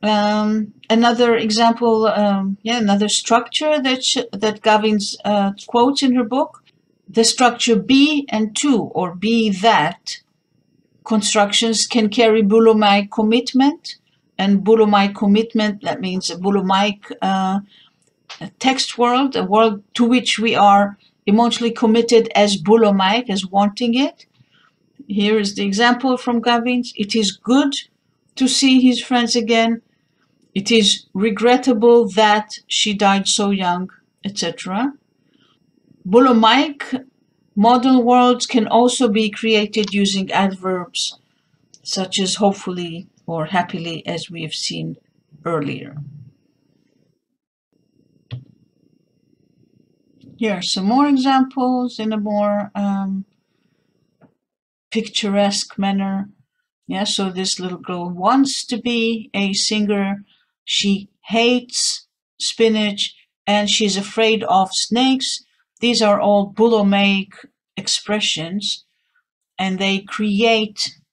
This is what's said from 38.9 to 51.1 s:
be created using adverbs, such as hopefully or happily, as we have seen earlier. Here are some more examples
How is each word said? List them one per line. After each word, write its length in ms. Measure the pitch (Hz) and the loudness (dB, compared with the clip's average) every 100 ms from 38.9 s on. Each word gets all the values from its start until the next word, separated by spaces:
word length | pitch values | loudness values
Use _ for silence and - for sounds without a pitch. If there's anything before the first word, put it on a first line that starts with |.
| 247 240 | 2 0
be 220 | 208 220 | 2 -2
created 640 | 208 226 220 208 214 208 | -2 0 0 0 -4 -4
using 360 | 196 196 196 190 | -2 -2 -2 -4
adverbs, 880 | - 190 185 185 185 175 - - - _ _ _ _ _ _ | 0 -2 -2 -6 -6 -6 -8 -8 -10 _ _ _ _ _ _
such 360 | - - 185 - | -10 -8 -6 -4
as 160 | 190 | -4
hopefully 720 | - 202 190 - 180 175 165 - _ - | 0 0 -2 -8 -10 -10 -12 -16 _ -10
or 200 | 165 156 | -8 -4
happily, 600 | 190 175 175 170 165 - | -4 -4 -8 -10 -12 -10
as 240 | 165 - | -10 -10
we 120 | 170 | -14
have 120 | 160 | -12
seen 420 | - - 165 160 165 _ _ _ _ | -10 -10 -8 -10 -12 _ _ _ _
earlier. 520 | 170 165 143 131 - 147 139 - - _ _ _ _ _ _ _ _ _ _ _ _ _ _ _ _ _ _ _ _ 123 - _ _ _ _ _ _ _ _ _ _ _ _ _ _ _ _ _ - - | -6 -6 -6 -10 -12 -16 -18 -20 -20 _ _ _ _ _ _ _ _ _ _ _ _ _ _ _ _ _ _ _ _ -20 -20 _ _ _ _ _ _ _ _ _ _ _ _ _ _ _ _ _ -20 -8
Here 180 | 220 | -6
are 80 | 185 | -4
some 220 | 180 - | -6 -4
more 220 | 190 247 | 0 2
examples 920 | 294 | 2